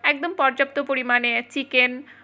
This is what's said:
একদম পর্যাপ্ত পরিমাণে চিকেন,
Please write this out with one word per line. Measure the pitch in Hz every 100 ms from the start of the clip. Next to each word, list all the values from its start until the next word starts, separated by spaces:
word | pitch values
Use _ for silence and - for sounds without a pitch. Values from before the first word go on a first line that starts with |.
একদম | - 285 339
পর্যাপ্ত | 381 269 247 277 285
পরিমাণে | 277 262 247 240 240 233 240
চিকেন, | 277 269 254 247 254 285 -